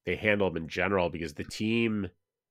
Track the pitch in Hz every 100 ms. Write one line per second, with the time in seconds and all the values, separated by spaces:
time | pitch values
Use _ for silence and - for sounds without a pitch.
0 | - 87 107 104 95 82 80 87 90 98
1 | 87 82 80 73 90 - 107 117 117 107
2 | 92 - _ _ _